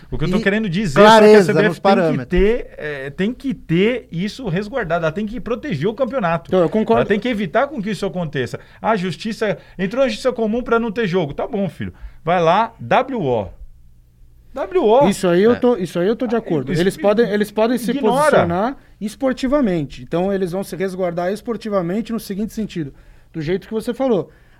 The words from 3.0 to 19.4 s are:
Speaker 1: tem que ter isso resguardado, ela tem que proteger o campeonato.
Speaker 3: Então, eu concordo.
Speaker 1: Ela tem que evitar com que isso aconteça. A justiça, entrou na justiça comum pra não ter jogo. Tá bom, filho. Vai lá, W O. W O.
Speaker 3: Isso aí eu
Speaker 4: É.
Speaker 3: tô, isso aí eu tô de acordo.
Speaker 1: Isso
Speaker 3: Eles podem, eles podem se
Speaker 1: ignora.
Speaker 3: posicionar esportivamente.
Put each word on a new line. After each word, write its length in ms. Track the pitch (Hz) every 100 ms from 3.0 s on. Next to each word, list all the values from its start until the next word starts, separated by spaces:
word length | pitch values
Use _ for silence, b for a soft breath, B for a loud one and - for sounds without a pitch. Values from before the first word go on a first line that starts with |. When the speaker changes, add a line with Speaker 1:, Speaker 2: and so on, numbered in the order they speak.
| 139
Speaker 1:
tem 220 | 143 202
que 220 | 254 269
ter 540 | 196 - 165 214 247 -
isso 380 | 165 208 - 233
resguardado, 560 | 156 208 262 175 170
ela 80 | 160
tem 120 | 170
que 140 | 214 240
proteger 480 | 214 233 302 147 190
o 60 |
campeonato. 560 | 226 254 269 175 165 -
Speaker 3:
Então, 80 | 190
eu 100 | 160
concordo. 340 | 214 220 233
Speaker 1:
Ela 60 | 247
tem 120 | 214
que 80 | 247
evitar 400 | 214 190 220 277
com 120 | 294
que 100 | 196
isso 140 | 185
aconteça. 540 | 196 180 156 139 117 - B B
A 140 | 196 220
justiça, 600 | 180 - 220 208 214 - B B
entrou 240 | 196 240
na 60 | 262
justiça 240 | 208 262
comum 280 | 233 214 240
pra 200 | 220 233
não 100 | 233
ter 160 | 240 214
jogo. 260 | 185 143
Tá 140 | - 381
bom, 220 | 214 185
filho. 260 | - 95 - b b
Vai 180 | 160 180
lá, 300 | 160 180 - -
W 420 | 117 208 262 240
O. 260 | 139 117 92 - - - - - - - - - -
W 320 | 262 359 370
O. 240 | 220 247 285
Speaker 3:
Isso 180 | - 185
aí 160 | 175
eu 100 | 220
Speaker 4:
É. 40 | 226
Speaker 3:
tô, 200 | 247 240
isso 220 | 175 175
aí 80 | 190
eu 80 |
tô 140 | 226 240
de 80 | 226
acordo. 360 | - 156 127
Speaker 1:
Isso 80 | 165
Speaker 3:
Eles 160 | 185 -
podem, 320 | 202 214 208
eles 220 | 208 208
podem 260 | - 226 247
se 140 | 240
Speaker 1:
ignora. 320 | 269 220 262
Speaker 3:
posicionar 520 | 302 - 170 175 233 277 b b
esportivamente. 1000 | 214 - 262 254